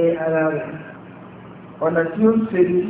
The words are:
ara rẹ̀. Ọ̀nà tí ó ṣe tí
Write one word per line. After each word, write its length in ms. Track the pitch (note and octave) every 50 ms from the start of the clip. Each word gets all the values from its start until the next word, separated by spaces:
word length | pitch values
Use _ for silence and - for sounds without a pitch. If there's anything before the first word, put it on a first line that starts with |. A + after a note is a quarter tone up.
| E3+ E3+ E3+
ara 300 | D#3+ D#3+ D#3+ D#3+ D#3+ D#3
rẹ̀. 200 | D#3 D#3 D3 D#3 - D#3 D#3 - - - - - - - - - - - - - - - - - - -
Ọ̀nà 280 | - D3+ D#3+ E3+ E3+ D#3+
tí 180 | E3 - G#3+
ó 100 | A3 A3 A3+ A3+
ṣe 200 | G#3+ - F#3+ F3+
tí 200 | F3+ F3 F3 F3+ G3